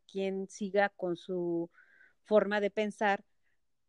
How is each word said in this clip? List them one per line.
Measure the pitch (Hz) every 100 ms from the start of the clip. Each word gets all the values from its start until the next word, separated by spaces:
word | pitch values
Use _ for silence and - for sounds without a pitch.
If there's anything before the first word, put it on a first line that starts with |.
| _
quien | 190 196 190 190
siga | - 202 202 202
con | - 180 170
su | - 185 175 170 170 _ - _ - _
forma | - 214 196 208
de | 202
pensar, | - 214 - 214 202 - _ _ _ _ _